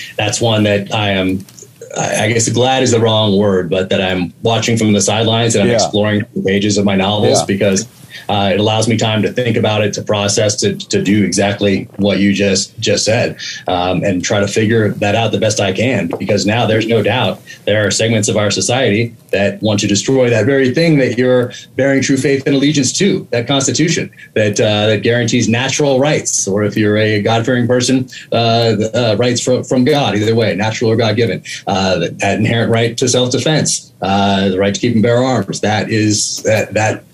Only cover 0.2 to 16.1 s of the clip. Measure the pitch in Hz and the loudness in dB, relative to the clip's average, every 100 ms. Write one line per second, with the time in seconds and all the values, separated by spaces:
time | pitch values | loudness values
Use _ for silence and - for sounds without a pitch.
0.2 | 104 104 117 110 104 101 98 113 104 98 | -4 -2 0 0 2 0 -2 -4 -2 -2
1.2 | 92 95 - - - - - - - - | -2 -4 -8 -20 -20 -20 -12 -6 -4 -2
2.2 | 110 113 - 113 127 131 127 117 110 110 | 0 0 0 0 2 2 2 2 2 2
3.2 | 107 98 104 95 87 92 95 95 92 92 | 2 2 2 0 0 -2 0 -2 -2 -2
4.2 | 87 - 113 113 113 117 107 101 107 107 | -4 -4 -2 0 0 0 2 2 2 0
5.2 | 110 113 117 110 101 117 92 104 104 104 | 0 2 2 2 2 2 0 0 0 0
6.2 | 104 98 98 101 104 101 101 95 95 104 | -2 -4 -2 0 0 0 0 0 0 0
7.2 | 120 - - 98 101 95 113 - - - | 2 2 0 0 0 0 -4 -14 -20 -14
8.2 | - 101 101 95 107 110 113 113 113 107 | -4 -2 0 0 0 0 0 0 0 0
9.2 | 101 101 123 117 110 107 104 - - 107 | -2 -2 -2 0 0 0 -2 -4 -4 -2
10.2 | 101 104 107 104 104 98 - 104 95 104 | 0 0 0 0 -2 -4 -4 -2 2 2
11.2 | 90 90 101 101 104 95 95 - 101 92 | 2 0 0 0 0 -2 -4 -2 -2 2
12.2 | 101 92 98 95 - - 110 101 - 113 | 2 2 0 0 -4 -6 -2 -2 0 0
13.2 | 98 80 - - - 90 90 90 101 90 | -2 -6 -12 -10 -4 -2 -2 -2 -2 -2
14.2 | 85 104 98 113 110 117 107 - 104 107 | -2 -2 0 0 0 2 0 -2 -2 0
15.2 | 113 101 110 104 98 95 120 113 85 | -2 0 0 0 -2 0 -2 -2 -2